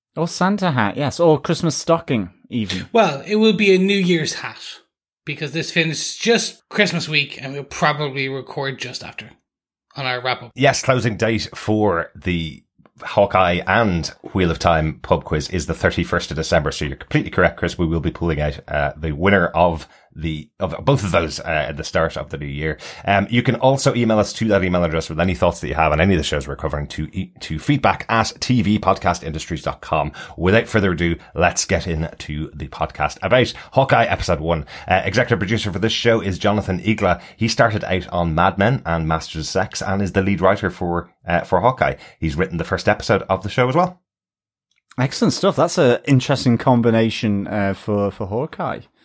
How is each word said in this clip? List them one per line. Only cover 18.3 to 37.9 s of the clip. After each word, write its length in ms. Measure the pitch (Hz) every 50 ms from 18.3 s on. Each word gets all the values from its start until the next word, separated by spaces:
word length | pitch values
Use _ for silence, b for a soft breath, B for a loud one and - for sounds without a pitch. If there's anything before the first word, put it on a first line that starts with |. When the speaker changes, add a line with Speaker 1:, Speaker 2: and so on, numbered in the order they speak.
| 78 73
Speaker 3:
out, 200 | 73 73 71 - - -
uh, 240 | 73 73 71 69 -
the 160 | 76 80 82 71
winner 340 | 73 90 98 101 95 85 -
of 400 | - 82 87 87 82 78 - - b b b b b
the, 360 | 76 78 80 78 76 73 _ _ -
of 160 | 95 82 - - -
both 200 | - 139 - 104
of 60 | 90
those, 300 | 82 87 85 78 - -
uh, 280 | - 85 80 76 71 71
at 100 | 73 73
the 60 | 76
start 340 | - - 87 82 80 - 69
of 100 | 69 -
the 80 | -
new 80 | 69 73
year. 320 | 71 69 73 78 78 73 - B B B B B
Um, 200 | 98 101 98 98 -
you 120 | 117 120 113
can 140 | - -
also 380 | - 131 131 139 139 - 139 107
email 240 | 120 117 110 110 107
us 160 | 101 - -
to 140 | - 113 110
that 140 | 101 98 92
email 220 | 90 90 87 87
address 240 | 80 78 82 - -
with 100 | 85 78
any 160 | 87 95 87
thoughts 260 | - 90 87 82 -
that 80 | 76 64
you 60 | 69
have 160 | 82 82 78
on 120 | 76 78 87
any 100 | 98 92
of 60 | 78
the 40 | 73
shows 240 | - 80 73 67
we're 80 | 71 69
covering 320 | - - 76 73 73 73 -
to 200 | - - 76 - -
e-, 180 | 95 92 - _ -
to 180 | - - 82 76
feedback 460 | - - 147 135 - 101 98 - - -
at 200 | 117 113 110 - - -
T 220 | - - 123 120
V 180 | 90 98 214 -
podcast 460 | - - 95 - - 92 87 - -
industries 380 | 80 76 78 - - 87 71 -
dot 180 | 67 - -
com. 320 | - - 80 76 73 76 - B B B B
Without 320 | B 80 92 101 117 - -
further 240 | - 110 98 95 87
ado, 240 | 76 85 85 82 - B B B
let's 300 | - 87 85 - - -
get 220 | - 98 82 -
into 640 | 95 82 78 82 - - - - - 76 76 78 - -
the 140 | 71 71 67
podcast 480 | - - 78 - - - 73 71 - - -
about 320 | 95 120 131 120 - - B B B B
Hawkeye 320 | 135 135 - 135 117 117
episode 360 | - 95 - - - 85 71
one. 260 | 78 82 85 80 - B B B B
Uh, 140 | B 90 92 -
executive 360 | - 98 120 120 - 117 85
producer 340 | 101 90 117 104 - 107 87
for 60 | 95
this 160 | 101 110 -
show 260 | - - 117 113 110
is 180 | 90 98 90 -
Jonathan 400 | - 104 104 107 101 - 92 87
Igla. 420 | 87 107 110 - 101 90 90 - B B B B
He 100 | 113 117
started 340 | - - 120 113 104 98 -
out 240 | -